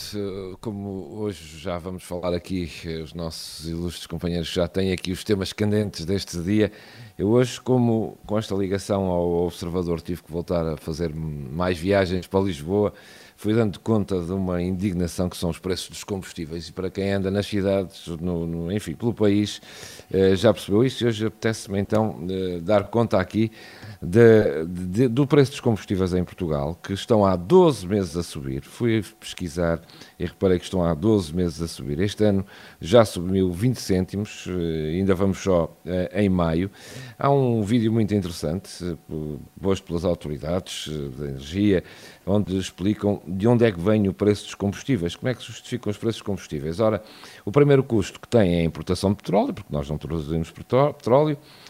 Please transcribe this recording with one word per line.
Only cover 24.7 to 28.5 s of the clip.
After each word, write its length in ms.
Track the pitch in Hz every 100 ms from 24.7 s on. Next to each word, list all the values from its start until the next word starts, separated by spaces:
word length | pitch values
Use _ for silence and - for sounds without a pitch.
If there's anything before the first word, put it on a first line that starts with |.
| 90 92 95 131
do 200 | 117 139
preço 240 | 147 131
dos 80 | -
combustíveis 540 | 120 104 - 95 92
em 100 | 90
Portugal, 520 | 87 - 87 73 71 87
que 120 | -
estão 320 | 98 - 113 98
há 100 | 92
doze 500 | 87 185 175 117 90
meses 300 | 104 92 82
a 80 |
subir. 380 | 85 - 67